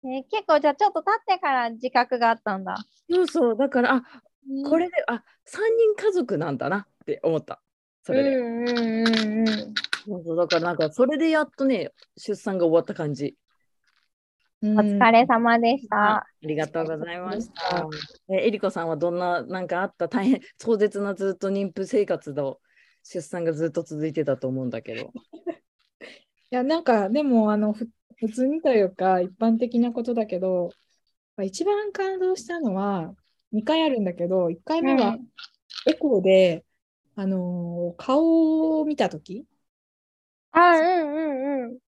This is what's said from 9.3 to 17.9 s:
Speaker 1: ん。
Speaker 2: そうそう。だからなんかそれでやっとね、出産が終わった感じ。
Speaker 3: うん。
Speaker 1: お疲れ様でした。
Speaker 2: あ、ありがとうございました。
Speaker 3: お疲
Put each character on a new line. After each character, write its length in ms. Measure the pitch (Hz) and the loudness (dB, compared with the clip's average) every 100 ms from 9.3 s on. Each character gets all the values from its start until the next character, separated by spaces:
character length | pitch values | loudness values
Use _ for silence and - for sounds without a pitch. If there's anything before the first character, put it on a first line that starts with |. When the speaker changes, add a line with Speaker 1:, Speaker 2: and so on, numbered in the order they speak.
| 214 | 0
Speaker 1:
ん。 20 | 220 214 214 214 - - 208 | 0 0 -4 -10 -8 -10 -8
Speaker 2:
そ 120 | 180 | -10
う 60 | 165 | -4
そ 80 | |
う。 20 | 165 | 0
だ 100 | 175 | 2
か 100 | 170 | 0
ら 60 | |
な 100 | 175 | 0
ん 20 | 156 | -2
か 160 | 156 | -4
そ 140 | 190 254 | 2 0
れ 120 | 302 | 2
で 120 | 320 | 2
や 140 | 311 | 0
っ 60 | 294 - | -2 -2
と 60 | |
ね、 300 | 269 226 - _ _ - | 0 0 -4 _ _ -16
出 180 | - 196 | -8 -6
産 220 | - 190 | -4 0
が 80 | 170 | 4
終 100 | 165 | 4
わ 60 | |
っ 40 | 160 | 2
た 80 | |
感 200 | 196 151 | -6 -6
じ。 240 | 131 143 - _ _ _ _ _ _ _ _ _ _ _ _ | -4 -8 -8 _ _ _ _ _ _ _ _ _ _ _ _
Speaker 3:
う 60 | 214 | 0
ん。 100 | 214 | 2
Speaker 1:
お 40 | |
疲 300 | 208 202 233 | 2 4 8
れ 140 | 226 254 | 8 6
様 320 | 233 233 233 | 4 4 4
で 200 | 233 269 | 2 0
し 100 | 247 | -2
た。 80 | 214 | 2
Speaker 2:
あ、 220 | 208 214 | 2 2
あ 100 | - _ | -4 _
り 160 | 151 151 | -6 -4
が 100 | 151 | -2
と 140 | 165 | -4
う 40 | 160 | -4
ご 120 | 160 | -6
ざ 160 | 170 | -8
い 80 | 175 | -10
ま 180 | 185 214 | -8 -8
し 100 | 226 | -10
た。 320 | - 185 180 | -8 -4 -4
Speaker 3:
お 40 | |
疲 20 | 156 | -4